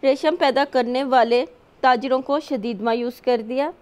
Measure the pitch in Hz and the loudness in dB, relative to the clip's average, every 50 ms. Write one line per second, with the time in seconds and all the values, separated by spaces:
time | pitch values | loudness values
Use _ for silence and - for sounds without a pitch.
0 | - 269 262 277 - 311 311 349 349 277 247 277 277 277 - 262 247 226 247 254 | 2 2 0 2 2 -2 0 2 0 2 2 2 0 0 0 -2 0 0 -2 -2
1 | 277 262 247 254 226 233 233 240 254 - - _ _ _ _ _ - 262 254 247 | -2 2 4 2 4 4 2 0 0 -2 -8 _ _ _ _ _ 2 2 2 2
2 | 214 269 254 262 262 - 277 302 302 - 294 247 196 240 233 190 208 233 226 240 | 2 -2 -2 -2 0 -2 -2 -2 -2 -4 -6 -4 -4 -6 -6 -4 -2 -2 -2 -2
3 | 240 240 240 - - - 247 233 226 220 247 262 277 311 349 _ | -2 -6 -8 -6 -2 0 0 0 0 -4 -4 -4 -4 -4 -6 _